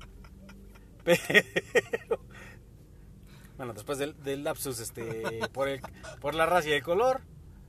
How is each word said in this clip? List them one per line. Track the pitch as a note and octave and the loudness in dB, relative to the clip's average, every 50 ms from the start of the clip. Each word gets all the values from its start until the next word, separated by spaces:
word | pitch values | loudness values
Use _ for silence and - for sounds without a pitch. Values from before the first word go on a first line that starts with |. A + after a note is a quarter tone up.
| - - - - - - - - - - - - - - - - - - - - - | -18 -18 -18 -18 -18 -18 -18 -18 -18 -18 -18 -18 -18 -18 -20 -20 -20 -20 -20 -6 4
Pero... | - E3+ E3+ - - C#3+ G#3 - - - - - - - A#3+ - - - - - - A4+ - - - - - - - - - - - - - - - - - - - - - - - - - - - - - | 4 4 4 4 6 6 6 6 6 0 -2 -2 2 2 2 2 2 -4 -6 -2 -2 -4 -4 -4 -12 -16 -16 -16 -16 -16 -18 -18 -20 -20 -20 -20 -20 -20 -20 -20 -20 -20 -20 -20 -20 -20 -20 -20 -18 -12 -10
Bueno, | C3+ A#2+ A2 | -8 -8 -8
después | G#2 G#2+ - D3 C3 | -10 -4 -4 -2 -2
del, | C#3 - - - C#3+ | -2 -4 -4 -8 -4
del | C3+ C#3 C#3 C#3+ | -4 -4 -2 -2
lapsus, | D#3+ D#3 - - C#3+ C3 A2+ | -2 -2 -2 -4 -4 -4 -4
este, | A#2 G#2+ - - A2+ A2+ A2+ A2+ A2+ A2 A2+ A2+ A2 G#2+ | -6 -8 -8 -8 -6 -6 -4 -4 -4 -4 -2 -2 -4 -4
por | - B2+ C3+ C#3 | 0 0 0 0
el, | C#3 C3 - - - - - - - - | 0 -4 -6 -12 -14 -14 -14 -14 -14 -6
por | - C#3+ D3 | -4 -4 2
la | D#3+ D#3+ | 4 4
raza | E3 F3 F3+ D#3 D3+ | 6 6 4 6 6
y | D3+ | 2
el | D3 C3+ | 2 4
color, | D#3 E3+ F#3+ A#3 C4 C4 C4+ - - - - - - - - - | 2 4 6 6 6 4 2 -2 -10 -18 -18 -18 -18 -18 -18 -18